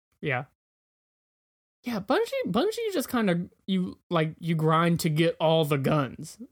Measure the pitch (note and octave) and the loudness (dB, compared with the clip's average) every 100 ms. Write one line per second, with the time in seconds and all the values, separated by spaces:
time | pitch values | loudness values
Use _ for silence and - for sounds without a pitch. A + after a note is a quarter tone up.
0 | _ _ D#3+ B2+ C#3 _ _ _ _ _ | _ _ -4 -4 -6 _ _ _ _ _
1 | _ _ _ _ _ _ _ _ - A3+ | _ _ _ _ _ _ _ _ -8 -8
2 | G3 D#4 A#4 C5+ B4 F3+ F#4+ A4 A4+ F4+ | -2 -2 0 -4 -2 0 0 -2 -4 -4
3 | A#3+ B3 G#3 E3+ F3 _ - F#3+ F#3 - | -4 -2 0 0 -4 _ -4 -2 -2 -8
4 | _ E3+ D#3+ - E3 E3 D#3 D#3+ E3+ E3+ | _ 0 0 -4 -4 0 2 4 4 2
5 | E3+ D3+ E3 - D#3+ D#3+ D3+ D3 C3 D3+ | 0 2 2 2 2 4 2 2 2 2
6 | B2+ - D#3+ - A#3+ | 0 -6 -16 -16 -12